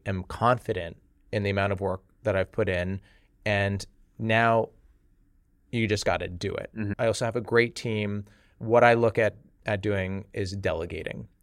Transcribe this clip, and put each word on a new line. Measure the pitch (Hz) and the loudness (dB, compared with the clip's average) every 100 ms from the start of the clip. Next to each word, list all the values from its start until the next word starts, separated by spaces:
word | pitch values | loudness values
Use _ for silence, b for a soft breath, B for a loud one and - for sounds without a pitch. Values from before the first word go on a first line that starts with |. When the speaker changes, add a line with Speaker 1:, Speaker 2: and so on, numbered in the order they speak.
| - | -6
Speaker 1:
am | 95 | -6
confident | 90 - 117 123 - 95 82 - _ _ - | -6 0 2 2 0 -6 -6 -12 _ _ -6
in | 107 | -2
the | 101 | 0
amount | 98 98 | 0 0
of | 95 | 0
work | 98 92 _ _ | -2 -4 _ _
that | 107 95 | -2 0
I've | 92 | 0
put | - 101 | -2 0
in. | 90 90 95 b b b _ 107 | 0 -2 -4 b b b _ -2
And | 101 98 98 - _ _ - | 0 2 -2 -6 _ _ -6
now | 113 110 117 113 113 - _ _ _ _ _ _ _ _ _ | 0 4 4 4 0 -6 _ _ _ _ _ _ _ _ _
you | 117 110 | -2 0
just | 104 - | 0 0
gotta | 87 90 | -2 -2
do | 90 101 | -6 -6
it." | - - 110 | -6 -8 -8
Speaker 2:
Mm-hmm. | 101 101 | -6 -2
Speaker 1:
I | 117 | 0
also | 107 117 | 0 -2
have | 120 | -4
a | |
great | 110 117 117 - | 0 2 2 0
team. | 120 107 104 104 101 b b b | -4 -2 -2 -4 -8 b b b
What | 113 117 | 2 6
I | 120 | 8
look | 117 117 117 | 6 4 2
at, | 107 - - _ - | 0 -2 -16 _ -6
at | 104 | -4
doing | 107 101 92 98 - | -2 -2 -2 -6 -10
is | - 95 | -8 -6
delegating, | 101 95 80 87 - - - - _ | -4 -4 -4 -6 -8 -8 -10 -14 _